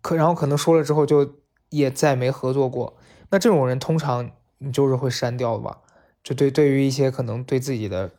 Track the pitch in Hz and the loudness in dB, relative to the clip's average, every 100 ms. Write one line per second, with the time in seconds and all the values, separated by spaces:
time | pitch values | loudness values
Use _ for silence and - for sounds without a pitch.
0 | - 165 156 170 139 143 - 165 147 151 | -2 0 2 2 0 0 4 2 4 0
1 | 147 147 139 - _ _ _ 151 139 131 | 4 4 2 -4 _ _ _ -2 0 2
2 | 151 131 127 135 131 135 131 127 120 _ | 0 2 0 -2 -2 0 -2 -2 -8 _
3 | _ - - 196 233 180 127 127 - 160 | _ -20 -2 0 4 4 2 -2 -2 -2
4 | 151 123 120 - _ _ 139 127 139 127 | 0 -4 -6 -14 _ _ -6 0 2 2
5 | 131 120 123 123 120 110 113 - _ _ | -2 -4 -4 -2 -4 -4 -6 -14 _ _
6 | _ _ - 123 139 135 147 135 139 131 | _ _ -8 0 0 4 2 4 0 0
7 | 135 131 120 113 127 135 131 123 104 92 | -2 0 -6 -6 -4 -4 -2 -6 -4 -6
8 | 95 | -6